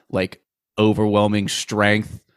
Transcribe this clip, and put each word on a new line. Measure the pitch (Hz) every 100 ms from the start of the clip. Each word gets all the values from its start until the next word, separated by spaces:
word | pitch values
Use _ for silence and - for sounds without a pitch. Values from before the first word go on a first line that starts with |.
| -
like, | 95 92 - _ _ _ -
overwhelming | 107 104 107 104 104 104 95
strength | - - 104 104 107 107 110 _